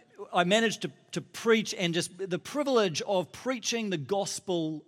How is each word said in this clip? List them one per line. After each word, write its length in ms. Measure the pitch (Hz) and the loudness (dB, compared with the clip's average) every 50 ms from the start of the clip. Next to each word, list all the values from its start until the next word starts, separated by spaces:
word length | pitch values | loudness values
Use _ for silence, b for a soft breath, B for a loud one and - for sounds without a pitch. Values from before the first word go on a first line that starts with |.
| _ _ _ - 196 - | _ _ _ -18 -12 0
I 120 | - 185 175 | 2 2 4
managed 380 | 175 208 226 226 214 - - | 6 4 4 4 2 0 -2
to, 80 | - 147 - _ _ _ | -6 -8 -8 _ _ _
to 80 | - 175 | -8 -8
preach, 540 | - - - - - 233 226 220 214 - - | -8 -8 -10 -2 4 4 4 4 4 0 -2
and 180 | - 185 170 160 | -2 -2 0 0
just 160 | 175 - - - 180 | 0 -2 -2 -6 -10
the 200 | 196 185 185 175 | -6 -4 -4 -6
privilege 640 | - - - 285 294 277 254 226 208 185 147 - | -6 -4 -4 -2 0 4 4 4 4 2 0 -2
of 300 | 226 - 202 185 160 - | -2 -2 0 0 -2 -4
preaching 580 | - - - 247 262 226 - - 233 233 220 202 | -8 -8 -4 -4 -4 -4 -4 -4 -4 -2 -2 -2
the 60 | 180 | -4
gospel 880 | 151 135 120 202 196 202 - - - - - 180 170 160 156 156 147 - | -4 -2 -2 -2 -2 -2 -4 -6 -8 -4 -2 -2 0 -2 -2 -4 -8 -10